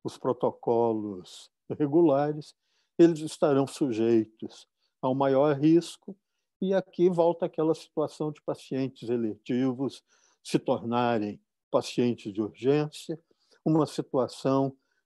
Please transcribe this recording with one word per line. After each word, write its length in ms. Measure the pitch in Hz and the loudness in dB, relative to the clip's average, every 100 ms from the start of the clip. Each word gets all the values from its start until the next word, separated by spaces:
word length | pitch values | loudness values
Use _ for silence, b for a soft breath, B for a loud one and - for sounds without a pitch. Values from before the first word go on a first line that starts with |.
os 120 | - - | -14 -8
protocolos 1300 | 135 123 127 - - 117 117 110 104 95 85 - - _ - | -6 -2 -4 -4 -2 0 0 -2 -6 -10 -14 -20 -20 _ -12
regulares, 840 | - 147 156 170 135 147 151 - _ _ _ _ - | -4 0 4 4 4 0 -4 -12 _ _ _ _ 4
eles 220 | 170 160 | 4 4
estarão 480 | 156 - 151 139 135 | -6 -2 2 4 2
sujeitos 1040 | - 139 107 113 117 110 _ - - - _ _ _ | -2 -2 2 4 4 2 _ -16 -16 -20 _ _ _
ao 100 | 131 | -4
maior 440 | 135 139 135 147 139 | 0 2 4 2 2
risco, 600 | 156 165 170 - - 190 _ _ _ _ | 4 4 2 -8 -18 -20 _ _ _ _
e 100 | 190 | -2
aqui 380 | 190 185 - 175 | -2 -2 0 2
volta 360 | 170 170 170 175 | 4 2 0 -4
aquela 280 | - 156 | -2 -2
situação 560 | 160 - - 147 - 151 | -2 -6 -6 -6 -4 -8
de 100 | 147 | -6
pacientes 680 | - 139 - 131 135 131 113 | -8 -10 -6 -4 -4 -6 -6
eletivos 960 | 120 113 104 - 120 131 123 135 - _ _ _ _ | -4 -4 -6 -4 -2 -2 -2 -6 -8 _ _ _ _
se 160 | - - | -4 -4
tornarem 840 | - 123 113 120 123 117 104 98 _ _ _ | -2 -4 -2 0 0 0 -2 -8 _ _ _
pacientes 640 | 135 - - 123 113 110 | -2 -2 -2 -2 -2 -6
de 80 | 98 | -6
urgência, 800 | 104 - 123 147 151 - - 160 _ _ _ _ | -6 -4 -2 0 -2 -8 -12 -14 _ _ _ _
uma 220 | - 160 147 | 0 0 0
situação 880 | - 147 139 117 - 139 135 139 - _ _ | -4 -4 -2 -4 -4 -2 0 -2 -6 _ _